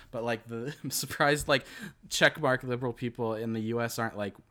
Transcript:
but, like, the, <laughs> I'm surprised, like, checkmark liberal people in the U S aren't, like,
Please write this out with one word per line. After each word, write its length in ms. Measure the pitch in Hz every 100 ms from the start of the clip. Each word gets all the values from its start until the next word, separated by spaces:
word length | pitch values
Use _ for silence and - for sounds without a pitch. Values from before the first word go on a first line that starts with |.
| -
but, 120 | 117
like, 240 | 117 113 117
the, 280 | 117 127 147
<laughs> 60 |
I'm 60 | 139
surprised, 580 | - 139 - 147 147 -
like, 160 | 139 - - 185 - -
checkmark 540 | - 156 - 143 127
liberal 300 | 127 123 127
people 420 | 117 123 117 113
in 180 | 110 113
the 80 | 113
U 180 | 110 117
S 180 | 117 -
aren't, 180 | 113 101
like, 180 | 101 - _